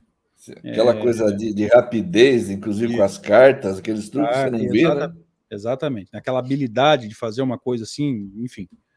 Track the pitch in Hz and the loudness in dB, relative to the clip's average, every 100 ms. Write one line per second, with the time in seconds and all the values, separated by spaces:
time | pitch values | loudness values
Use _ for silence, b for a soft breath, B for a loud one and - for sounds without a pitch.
0 | _ _ _ _ - - 123 117 120 110 | _ _ _ _ -20 -20 -8 0 2 2
1 | 120 110 107 98 110 101 104 120 - 110 | 0 0 0 -2 -4 -4 4 4 4 -2
2 | 90 95 135 120 98 101 107 101 117 117 | 0 4 4 4 -2 -6 -6 -4 -2 0
3 | 98 - - 104 135 123 98 95 110 110 | 0 0 2 6 6 4 -2 -6 -6 -8
4 | 104 131 131 127 135 120 123 107 160 143 | -6 -4 -2 -2 -2 -2 -2 2 2 0
5 | 151 - _ _ _ 104 110 135 156 120 | -4 -10 _ _ _ -10 -6 -6 -6 -8
6 | 92 104 - 127 123 139 131 110 143 147 | -10 -12 -6 -4 -2 -4 -2 2 4 4
7 | 110 110 117 110 131 117 - 123 110 - | 0 -10 -8 -4 -4 -4 -6 -6 -6 -6
8 | 147 117 98 101 123 - 92 _ _ | -6 -6 -8 -12 -12 -12 -18 _ _